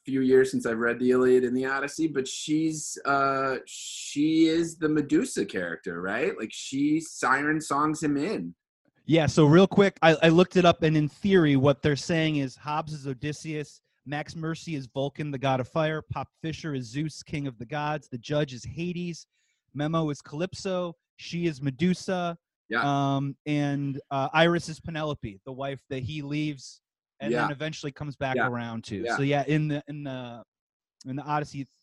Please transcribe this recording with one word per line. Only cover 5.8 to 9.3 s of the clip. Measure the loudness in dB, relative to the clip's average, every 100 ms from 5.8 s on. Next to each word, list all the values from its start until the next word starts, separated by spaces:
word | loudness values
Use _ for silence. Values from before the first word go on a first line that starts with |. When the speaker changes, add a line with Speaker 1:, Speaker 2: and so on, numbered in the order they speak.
| -8 -6
Speaker 1:
right? | -4 -2 -2 -4
Like, | -10
she | -10 -8 -2 0 0
siren | -4 -2 0 2 0 -2
songs | -2 0 0 0
him | -2 -2
in. | -2 -4 -8 -14 _ _ _ _ 2
Speaker 2:
Yeah, | 2
so | 4